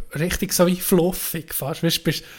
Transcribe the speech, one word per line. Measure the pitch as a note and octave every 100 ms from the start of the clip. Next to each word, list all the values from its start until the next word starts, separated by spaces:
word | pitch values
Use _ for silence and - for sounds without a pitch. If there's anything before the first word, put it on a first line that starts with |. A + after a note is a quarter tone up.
| - C#3
richtig | F3+ - F#3+
so | - F3+
wie | F3+
fluffig | - F3+ F3 F#3 - E3+ -
fast. | - C#3 D#3+
Weißt, | E3 -
bist, | E3 - -